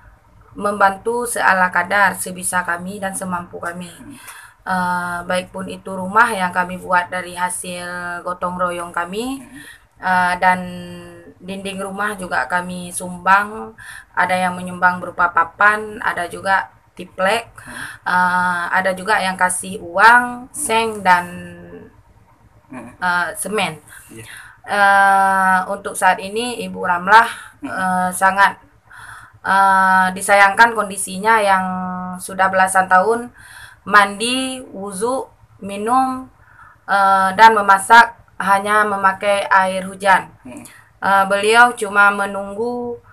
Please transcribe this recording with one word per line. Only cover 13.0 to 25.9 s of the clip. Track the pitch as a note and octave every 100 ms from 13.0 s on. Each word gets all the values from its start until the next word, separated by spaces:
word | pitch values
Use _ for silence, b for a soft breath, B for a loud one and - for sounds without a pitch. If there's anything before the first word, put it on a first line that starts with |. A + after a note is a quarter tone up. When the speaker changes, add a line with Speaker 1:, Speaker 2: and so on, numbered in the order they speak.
| F3+ F3+ F#3 G3 G#3 A3 A3 - B B B
Speaker 1:
ada | - F3+
yang | F#3 F3+ F3+
menyumbang | F3+ F3+ F3+ F3+
berupa | F3 F3 F3
papan, | - E3 - G#3 G#3+ G#3+ G#3
ada | - E3+ F3
juga | F3 F#3 F#3+ - _ _ -
tiplek, | F3+ - F#3+ A3+ - - B B B B
eh, | - F3+ F3+ F3+ F3+ F3 F3
ada | F#3 F#3+
juga | F#3 F#3 G#3
yang | F#3+ F#3
kasih | F#3 - F#3 F#3
uang, | F3 F3 A3 A#3+ B3 B3 B3+
seng, | - - A3+ A3+ G#3+ F#3
dan, | F3 F3 F3+ F3 - F3 - - _ _ _ _ _ _ _ _
eh, | B2+ A#2 - F3+ F3 E3 D#3
semen. | F#3+ G#3+ F3 D#3+ _ B B
Speaker 2:
Iya. | A2+ A2+ B B B -
Speaker 1:
Eh, | G3+ G3 G3 G3 G3 G3 F#3+ F#3 F#3 F#3
untuk | G3 G3+